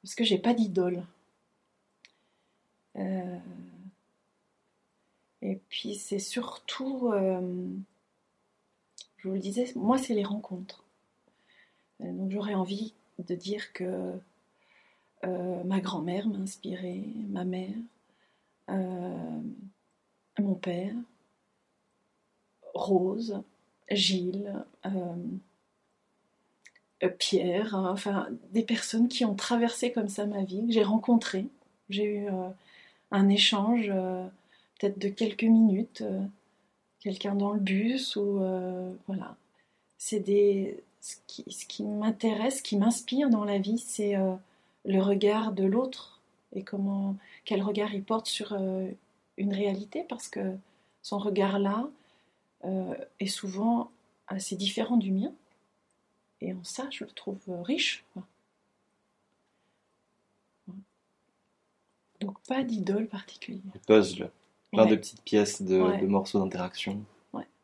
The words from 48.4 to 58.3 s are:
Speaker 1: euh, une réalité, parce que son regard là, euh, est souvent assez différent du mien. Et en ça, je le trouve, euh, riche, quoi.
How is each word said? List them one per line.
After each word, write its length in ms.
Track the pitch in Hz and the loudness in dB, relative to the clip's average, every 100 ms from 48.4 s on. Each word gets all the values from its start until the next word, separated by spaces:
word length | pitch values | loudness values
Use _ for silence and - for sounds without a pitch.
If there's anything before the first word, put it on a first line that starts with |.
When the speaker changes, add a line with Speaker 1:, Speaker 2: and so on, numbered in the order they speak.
| 208 | -4
Speaker 1:
euh, 360 | 202 190 190 190 190 _ _ _ - | -4 -2 -2 -4 -8 _ _ _ -4
une 160 | 202 | -2
réalité, 500 | 196 202 190 208 302 - | 0 0 0 -4 -8 -6
parce 180 | 240 - | -8 -8
que 280 | - 196 190 - _ _ _ | -6 -4 -6 -12 _ _ _
son 140 | - 202 | -6 -4
regard 400 | 208 190 196 196 | 0 2 4 4
là, 280 | 196 208 277 - _ _ _ _ _ _ 175 | 2 2 -2 -8 _ _ _ _ _ _ -4
euh, 280 | 190 185 - - _ | -4 -4 -8 -10 _
est 80 | 196 | -4
souvent 640 | - 196 190 220 233 247 _ _ _ - | -4 -6 -2 2 2 -2 _ _ _ -10
assez 280 | 196 - 185 | -8 -6 -4
différent 420 | 196 214 220 240 | -2 -2 2 2
du 140 | 190 | 4
mien. 200 | 190 240 - _ _ _ _ _ _ _ _ _ _ | 0 0 -6 _ _ _ _ _ _ _ _ _ _
Et 120 | - | -8
en 100 | 185 | -8
ça, 240 | 175 - 269 | -10 -8 -8
je 120 | - | -8
le 80 | 208 | -12
trouve, 280 | - - 196 - | -10 -10 -10 -8
euh, 120 | 175 | -8
riche, 420 | 175 302 - - _ | -2 0 0 -2 _
quoi. 100 | - - | -18 -18